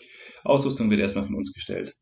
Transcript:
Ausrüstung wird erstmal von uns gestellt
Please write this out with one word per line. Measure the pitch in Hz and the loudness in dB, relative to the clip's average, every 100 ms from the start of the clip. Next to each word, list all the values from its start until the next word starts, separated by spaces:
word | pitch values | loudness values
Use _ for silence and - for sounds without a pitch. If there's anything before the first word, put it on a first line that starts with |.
| - - - - | -16 -20 -20 -8
Ausrüstung | - 143 135 - 110 | 2 4 4 0 2
wird | 104 | 4
erstmal | 101 98 | 2 -2
von | - | -4
uns | - 95 | -4 -6
gestellt | - - 95 90 - | -8 -8 -6 -8 -12